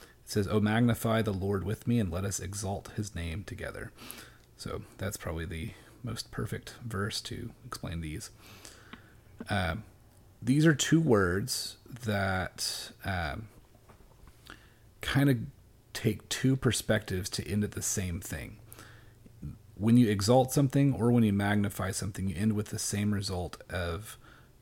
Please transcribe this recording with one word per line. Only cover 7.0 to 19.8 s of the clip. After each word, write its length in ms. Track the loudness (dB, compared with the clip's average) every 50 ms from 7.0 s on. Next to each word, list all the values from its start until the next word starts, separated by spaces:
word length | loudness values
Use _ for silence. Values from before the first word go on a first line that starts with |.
| -2 -4 -4 -6 -8
to 280 | -8 -8 -10 -10 -10 -12 -14 -16
explain 340 | -14 -12 -10 -8 -6 -6 -6
these. 300 | -6 -6 -6 -8 -10 -12 -16 -18 -20 -20 -20 -18 -18 -20 -20 -20 -20 -20 -20 -20 -20 -20 -20 -20 -20 -20 -18 -14 -8 -4
Um, 360 | -2 0 0 0 -2 -4 -8 -12 -18 -20 -20 -20 -20 -20 -20 -20 -18 -4 0
these 240 | 2 4 6 6
are 80 | 6 6
two 260 | 4 4 4 4 4
words 760 | 6 6 6 6 6 4 2 0 0 -2 -4 -6 -6 -8 -12 -14 -18 -18 -16 -8 -4
that, 880 | -2 0 0 0 0 0 0 -2 -4 -6 -6 -6 -6 -6 -6 -10 -12 -14 -10 -6
um, 440 | -4 -2 -2 -2 -4 -4 -6 -10 -14 -16 -20 -20 -20 -20 -20 _ -20 -20 -20 -20 -20 -20 -20 -20 -20 -20 -20 -20 -20 -20 -20 -20 -20 -20 _ -20 -20 -18 -10
kind 300 | -4 0 2 4 6 6
of 80 | 4 2 0 -6 -10 -16 -20 -20 -20 -20 _ _ -10
take 360 | -2 0 0 0 -2 -4 -8
two 280 | -4 0 2 2 2
perspectives 720 | 4 2 2 2 2 0 0 0 0 0 -2 -4 -4 -4 -4
to 160 | -6 -6 -6 -2
end 160 | -2 0 0
at 80 | -2 -2
the 100 | -4 -4
same 380 | -4 -2 -2 -2 -4 -4 -6
thing. 380 | -6 -8 -8 -8 -8 -10 -14 -16 -20 -20 -20 -20 -20 -20 -20 -20 -20 -20 -20 -20 -20 -20 -18 -14 -12 -12 -12 -14 -18 -18 -8
When 200 | -2